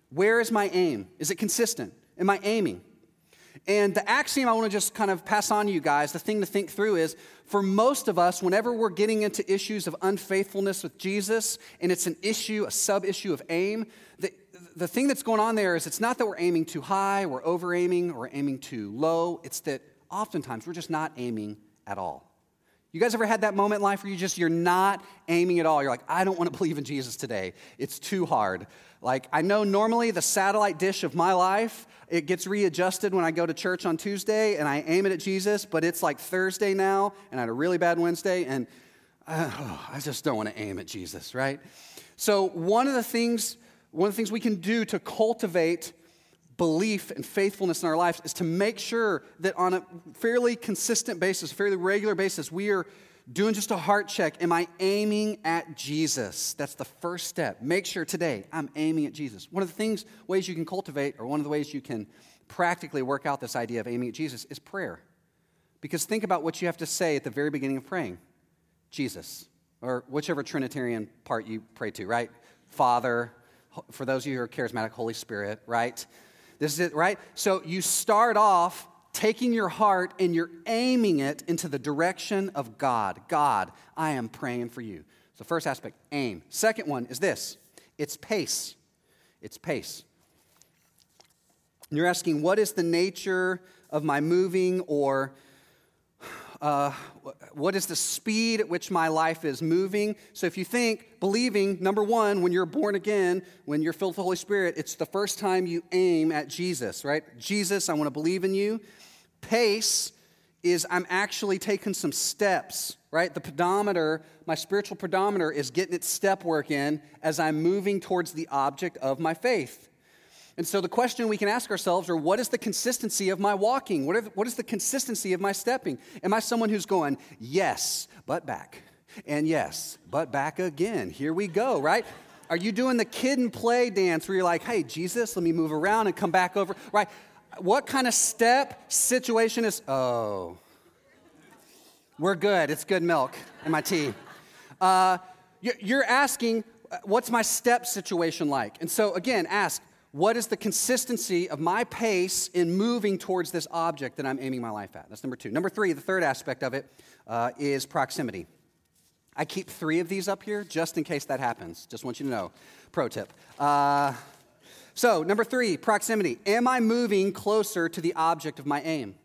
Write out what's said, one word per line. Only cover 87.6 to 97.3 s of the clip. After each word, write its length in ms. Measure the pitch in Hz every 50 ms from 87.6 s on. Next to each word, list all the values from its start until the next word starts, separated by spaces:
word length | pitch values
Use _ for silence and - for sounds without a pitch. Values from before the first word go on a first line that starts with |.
| _ _ - - - _ _ -
It's 180 | 147 - -
pace. 600 | - - - 220 196 143 - - - - - - _ _ _ _ _ _ _ _ _ _ _ _ _
It's 180 | - 104 - -
pace. 460 | - 165 147 104 - - - - - _ _ _ _ _ _ _ _ _ _ _ _ _ _ _ _ _ _ _ _ _ _ _ _ _ _ _ _ _ _ _ _ _ _ _ - -
You're 160 | 151 147 170
asking, 360 | 175 180 - - 165 156 147
"What 180 | 151 180 196 214
is 140 | 208 202 -
the 100 | 185 170
nature 760 | 170 165 170 180 196 190 - - 190 185 185 185 185 185 180 - - - _ _ -
of 140 | 151 151 147
my 160 | 151 139 143
moving?" 640 | 151 165 175 180 190 185 175 190 185 185 185 185
or, 520 | - - 151 147 139 139 135 135 135 131 135 - - - - _ _ _ _ _ _ _ _ _ _ _ _ - - - - - - - - -
uh, 320 | 147 151 143 139 143 143 135 - - - - - -
wh-, 320 | 135